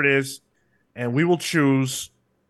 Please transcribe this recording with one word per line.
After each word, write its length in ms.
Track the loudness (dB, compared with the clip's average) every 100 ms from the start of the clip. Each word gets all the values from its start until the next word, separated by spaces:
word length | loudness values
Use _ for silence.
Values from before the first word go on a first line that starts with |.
| 2
it 40 |
is, 300 | 2 -2 -8 _ _ _ _ _ -8
and 180 | -4
we 120 | 0 2
will 120 | 0
choose 720 | 0 0 2 2 0 -6 -12 _ _ _ _